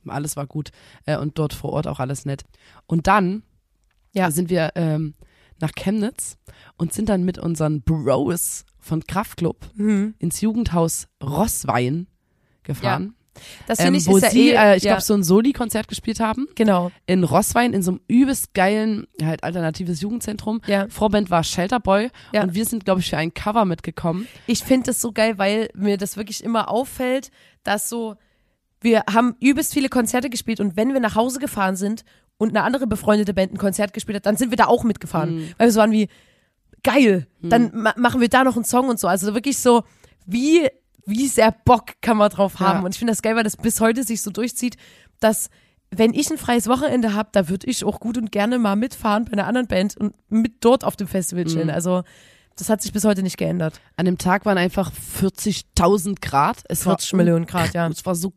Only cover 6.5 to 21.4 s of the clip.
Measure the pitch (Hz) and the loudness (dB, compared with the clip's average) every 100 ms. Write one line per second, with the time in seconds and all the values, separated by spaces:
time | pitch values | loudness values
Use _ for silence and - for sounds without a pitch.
6.5 | - - _ 170 - 214 196 180 180 170 | -20 -20 _ -6 -2 0 0 0 -2 -6
7.5 | 160 151 151 - 160 131 135 - 175 - | -2 0 -2 -2 -2 2 0 0 -2 -4
8.5 | - _ _ - 160 - 180 226 - 170 | -8 _ _ -6 -6 -4 -6 -6 -4 -4
9.5 | - - 214 208 202 208 214 170 - 214 | -4 -14 -4 0 0 -2 -4 -6 -2 -2
10.5 | 226 233 170 165 - - _ 139 147 226 | 0 -2 0 0 -2 -10 _ -6 -2 -2
11.5 | - 135 117 123 156 180 _ _ _ _ | -2 -2 0 0 -2 -6 _ _ _ _
12.5 | _ - 143 196 185 196 233 _ - - | _ -10 -4 -2 -2 -4 -12 _ -20 -20
13.5 | - - - 175 185 160 190 226 240 262 | -20 -6 0 2 2 6 6 6 6 6
14.5 | 240 214 190 202 190 - 208 170 190 240 | 8 8 6 4 0 2 0 4 4 4
15.5 | 269 233 214 - - - 214 220 220 285 | 0 -4 -4 -6 -8 -8 -2 -2 -2 -6
16.5 | - 220 185 175 - - 185 170 175 214 | 0 2 2 0 -8 -2 0 4 2 2
17.5 | 233 240 202 180 185 _ 233 269 262 - | 2 2 0 -2 -4 _ 2 4 0 -4
18.5 | - 185 214 220 208 - - 156 160 - | 0 2 2 0 -4 -8 -6 -4 -4 -4
19.5 | 175 160 156 180 170 202 233 - 214 - | -4 -4 -4 -6 -4 -4 -6 -6 -6 -6
20.5 | 220 - 202 196 - 214 208 208 175 | -6 -2 -2 -2 -2 0 2 2 0